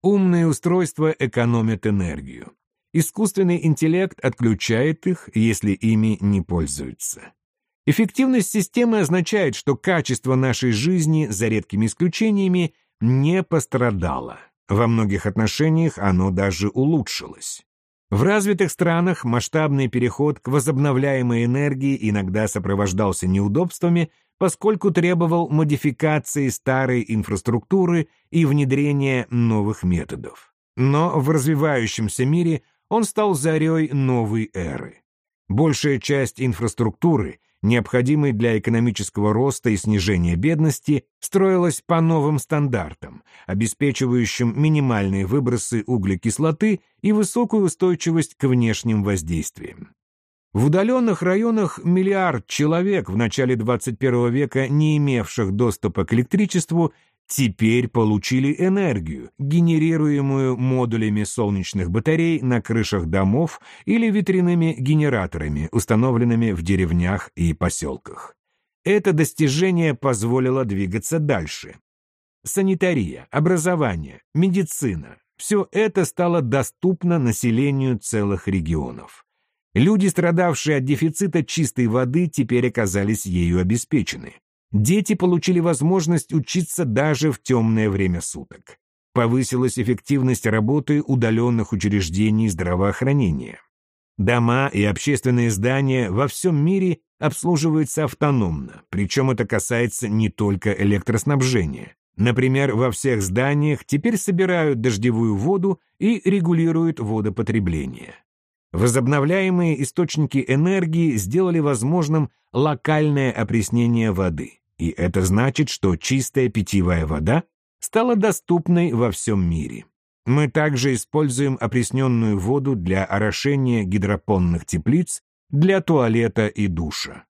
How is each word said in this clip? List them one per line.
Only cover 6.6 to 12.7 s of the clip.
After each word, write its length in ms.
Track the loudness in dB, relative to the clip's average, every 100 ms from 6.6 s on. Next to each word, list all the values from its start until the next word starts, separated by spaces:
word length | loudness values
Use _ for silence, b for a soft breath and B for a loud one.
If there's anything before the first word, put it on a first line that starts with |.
| -2 -6 -10 -10 -12 -12 -16 _ _ _ _ _ 0
Эффективность 640 | 2 2 2 2 2 0
системы 500 | -2 0 0 2 2
означает, 540 | 2 0 0 0 0
что 220 | -2 -4 -2
качество 580 | 0 -2 0 -4 0
нашей 380 | 0 0 0 0
жизни, 540 | 0 2 0 2 0 0
за 180 | -2 0
редкими 380 | 0 -2 -2 -2
исключениями, 880 | 0 -2 0 0 2 2 0 0